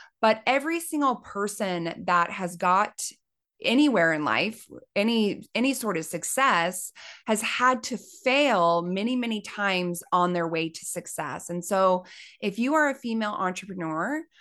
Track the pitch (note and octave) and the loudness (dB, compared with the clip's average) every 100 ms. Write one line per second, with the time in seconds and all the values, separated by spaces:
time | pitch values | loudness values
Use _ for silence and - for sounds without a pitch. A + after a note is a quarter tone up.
0 | - - A3 A3 A#3 C4+ D4+ E4+ - D4+ | -20 0 2 2 0 0 0 -4 -4 0
1 | C#4 A#3+ - G3+ G3+ - G3 F3 E3 - | 0 0 -6 -4 -4 -4 -4 -2 -4 -4
2 | F#3 F3 E3+ G3 F3+ F3 F3+ F#3 G#3 - | 2 2 2 -2 -6 -2 2 2 2 -4
3 | - - _ _ _ - - B3 D4 G#3 | -12 -12 _ _ _ -6 2 4 6 6
4 | E3 D#3 C#3+ A2 G3 A3 - - - G3+ | 4 2 0 0 0 -6 -16 -20 -6 0
5 | A3 A3+ G3+ - - A3 C4 C4+ A3 E3 | 2 4 2 0 -6 -2 0 0 -2 -4
6 | E3 E3 - - C4+ F3+ E3+ F#3+ - - | -4 -6 -4 2 4 4 0 -4 -10 -14
7 | - - - A3 A3+ - B3+ C4 - A3 | -20 -8 -2 -2 -2 2 2 2 -2 -8
8 | - - B3+ C4+ C#4+ G3 E3+ E3+ F3 F#3+ | -10 -4 0 2 4 4 4 4 0 -2
9 | A#3 B3+ A#3 G#3+ - - G3+ F#3 F3+ F3 | 0 -2 -2 -4 -6 -4 0 0 -2 -4
10 | - F3+ F3+ F3 E3+ E3 E3 - - F3 | -2 2 2 2 0 -2 -4 -6 -10 -10
11 | - - D3 E3 - F3 - G3 F#3+ F#3 | -10 -8 -8 -8 -8 -8 -2 2 4 2
12 | F#3 - - - G#3 G3 A#3+ D#4 C#4+ C4+ | -2 -20 -20 -8 -6 -2 2 2 2 -2
13 | A#3+ A3+ G#3 - F#3 F3+ G#3+ F#3 D#3+ D#3 | -4 -4 -4 -2 -4 -4 -10 -8 -6 -4
14 | G3+ D#4 D#4+ _ | -4 -4 -8 _